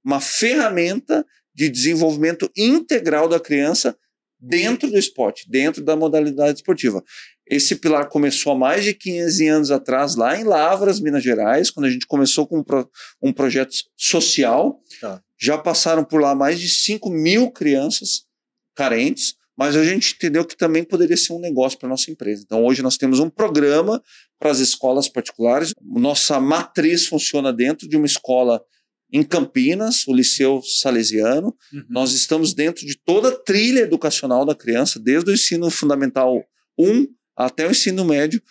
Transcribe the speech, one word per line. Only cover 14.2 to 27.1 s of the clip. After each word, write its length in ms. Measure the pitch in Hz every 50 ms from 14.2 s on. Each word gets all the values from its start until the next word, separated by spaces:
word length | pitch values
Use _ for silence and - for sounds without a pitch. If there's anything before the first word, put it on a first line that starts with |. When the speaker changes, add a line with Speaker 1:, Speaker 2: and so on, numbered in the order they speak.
| 165 - - 151 131 117 117 139 190 285 277 - _ - - -
Speaker 2:
Tá. 200 | - 104 95 92 _ _ _ -
Speaker 1:
Já 160 | - 139 151
passaram 460 | 151 151 170 160 - - 170 165 160 147
por 180 | - 156 156
lá 120 | 147 139 139
mais 240 | 135 139 143 170 170
de 100 | 175 170
cinco 400 | 147 - - - 208 208 - 190
mil 400 | 175 160 156 170 190 220 254 247
crianças 720 | - - 165 151 139 135 139 165 - - 208 - - - _ _ _ _ _ _ _ _ _ _ _
carentes, 600 | - 139 131 117 113 127 147 - - - - - _ _ _ -
mas 180 | - 139 147 143
a 80 | 156 156
gente 300 | 165 190 196 - - -
entendeu 300 | - - 165 147 165 151
que 100 | - -
também 280 | - 175 165 160 160 170
poderia 340 | 165 190 170 175 156 175
ser 160 | - - - 170
um 60 | 170
negócio 380 | 175 175 147 127 127 131 127 -
pra 100 | - 127
nossa 200 | 131 127 - -
empresa. 320 | 156 - 120 104 104 101 101
Então, 180 | - 110 113 117
hoje 160 | 123 131 127
nós 160 | 131 131 -
temos 220 | - 139 131 131 131
um 100 | 156 165
programa 720 | - - 220 208 156 151 143 143 143 156 175 202 220 254 _ _ - - _ _ _ -
pras 200 | - 151 143 131
escolas 500 | 131 120 - - - 127 127 139 139 -
particulares. 640 | - 127 - - - - 117 117 123 147 165 165 214 _
Nossa 580 | - - - 120 120 143 143 139 - - 147 135
matriz 680 | 135 139 156 170 165 - - - 151 160 170 170 -
funciona 440 | -